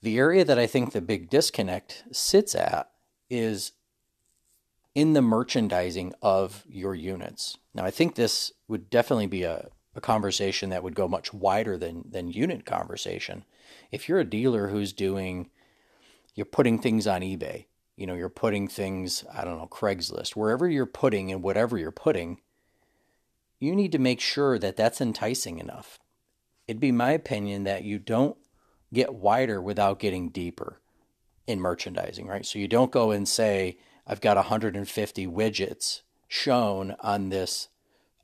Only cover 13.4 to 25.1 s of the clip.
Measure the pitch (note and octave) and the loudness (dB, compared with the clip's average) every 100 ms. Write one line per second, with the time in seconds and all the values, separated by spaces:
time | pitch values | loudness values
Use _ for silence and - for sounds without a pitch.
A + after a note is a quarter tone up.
13.4 | - _ - - _ - - F3+ A#2 G#2 | -16 _ -20 -20 _ -12 -2 0 0 2
14.4 | B2+ A#2 G2+ G#2 G2+ - G2 G2 F#2 F2+ | 2 2 0 -2 -4 -2 -2 -2 -4 -6
15.4 | E2+ _ _ _ _ _ _ _ _ - | -10 _ _ _ _ _ _ _ _ -10
16.4 | G2+ - A#2+ A2+ B2 A2 G#2 F#2 F#2 F#2 | -8 2 4 4 2 2 2 0 -2 -6
17.4 | - - - _ _ - F#2+ F2+ F#2 - | -8 -10 -14 _ _ -12 -8 -6 -8 -2
18.4 | A#2 G#2 G2 - F#2+ F#2+ F#2 - - - | 0 0 -4 -4 -6 -4 -6 -6 -8 -10
19.4 | F2 E2 E2 - A2 F#2+ E2 G1+ - - | -8 -8 -12 -4 -2 -2 -6 -8 -8 -2
20.4 | G#2+ A#2+ F3+ D3+ B2+ - C3+ G#2+ F#2+ F#2+ | 0 2 2 0 -2 2 2 2 -2 -4
21.4 | F#2 G2 A#2 A#2 D#2+ - - B2+ E2+ F2 | 0 2 2 0 -6 -2 0 0 -2 -10
22.4 | _ _ _ _ _ _ _ _ _ _ | _ _ _ _ _ _ _ _ _ _
23.4 | _ _ C#3 F#3 G3 D#3 C3 B2 - - | _ _ -2 2 2 4 2 2 -2 2
24.4 | C#3+ A#2+ G2 - A2 - B2 | 2 2 0 2 2 2 -2